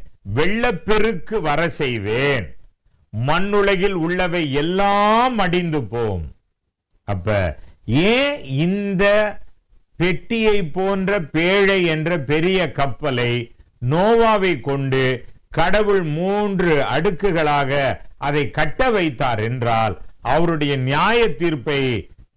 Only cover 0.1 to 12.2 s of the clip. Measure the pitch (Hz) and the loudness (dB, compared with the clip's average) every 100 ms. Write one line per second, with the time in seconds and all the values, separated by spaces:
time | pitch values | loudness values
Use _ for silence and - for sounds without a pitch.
0.1 | - 98 110 175 220 247 170 196 214 214 | -14 -6 0 2 2 0 0 2 2 2
1.1 | 175 - 214 156 147 165 - 139 117 101 | 0 -4 -2 0 0 0 0 -2 -2 -2
2.1 | 117 143 131 80 - - _ _ _ _ | 0 0 0 -4 -12 -20 _ _ _ _
3.1 | 104 131 165 202 208 202 190 196 185 160 | -4 0 2 2 2 2 2 0 0 -2
4.1 | 180 180 175 151 139 160 185 202 202 208 | 0 0 -2 -2 -2 0 0 2 2 2
5.1 | 226 254 226 180 180 175 151 101 117 110 | 4 2 0 0 0 0 -2 -4 -4 -2
6.1 | 92 73 - _ _ _ _ _ _ - | -4 -8 -14 _ _ _ _ _ _ -8
7.1 | 101 95 104 87 - - - - 127 196 | -4 0 0 0 -6 -14 -14 -2 2 2
8.1 | 247 285 294 135 135 170 202 202 190 202 | 2 0 -4 -6 -2 -2 -2 -2 0 4
9.1 | 208 208 - - - _ - _ - 175 | 4 0 -4 -14 -20 _ -20 _ -2 -2
10.1 | 180 - 226 220 208 160 180 190 196 190 | -2 -2 0 4 4 2 -2 -2 0 0
11.1 | 202 143 156 175 196 196 196 170 156 160 | -2 -2 0 2 4 4 2 2 0 -2
12.1 | 175 | -2